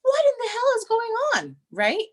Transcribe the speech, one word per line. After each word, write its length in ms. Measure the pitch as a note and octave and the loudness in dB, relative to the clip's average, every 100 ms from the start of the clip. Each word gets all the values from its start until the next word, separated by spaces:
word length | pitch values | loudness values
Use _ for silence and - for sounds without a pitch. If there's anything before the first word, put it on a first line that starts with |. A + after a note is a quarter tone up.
What 220 | C5 C#5+ C#5+ | 2 2 2
in 60 | A#4+ | 2
the 60 | A4+ | -4
hell 220 | G#4+ B4+ A#4 | 0 0 0
is 80 | |
going 280 | A4 A4+ A#4 A4 D5 | 0 -2 0 -2 0
on? 220 | C4+ D3 C#3 _ | -2 -4 -16 _
Right? 340 | F3 G#3 F4 A4 | -2 -2 0 -6